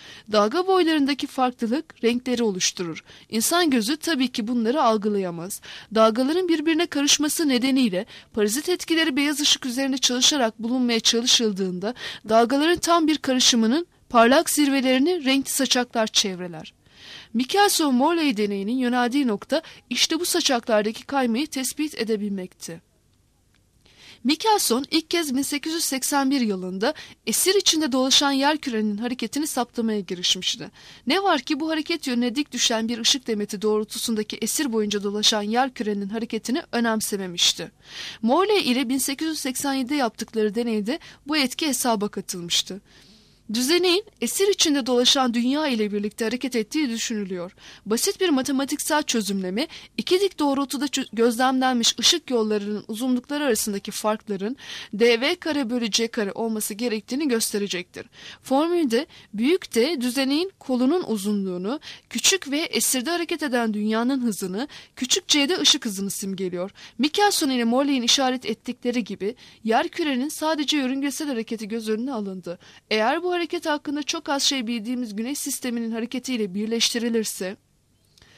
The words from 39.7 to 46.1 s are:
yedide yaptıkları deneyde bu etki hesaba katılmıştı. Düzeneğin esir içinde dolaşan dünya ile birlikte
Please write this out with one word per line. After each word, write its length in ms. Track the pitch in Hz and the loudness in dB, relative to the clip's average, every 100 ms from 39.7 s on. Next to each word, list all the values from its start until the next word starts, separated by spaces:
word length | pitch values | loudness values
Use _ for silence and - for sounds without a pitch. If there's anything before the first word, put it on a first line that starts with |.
yedide 220 | 269 247 294 | -2 0 0
yaptıkları 600 | 233 - 220 220 214 208 | 0 -2 -6 0 0 0
deneyde 440 | 240 214 202 320 - - - | 0 0 0 -4 -8 -14 -2
bu 100 | 311 | 0
etki 300 | 254 - 320 | 0 0 -2
hesaba 400 | 254 254 220 208 | 0 0 0 -2
katılmıştı. 760 | 202 - 185 175 - - 190 - - - - _ _ - | -6 -8 -10 -4 -2 -2 -8 -16 -20 -20 -20 _ _ -6
Düzeneğin 500 | 214 254 349 359 359 - - | -2 2 2 4 2 -2 -6
esir 260 | 240 - 403 | -4 2 2
içinde 380 | 370 339 285 254 | 4 2 2 2
dolaşan 480 | 247 254 277 254 | 4 4 4 2
dünya 340 | 233 240 285 311 | 2 2 0 0
ile 240 | 226 208 | 0 0
birlikte 340 | 208 208 | -2 -4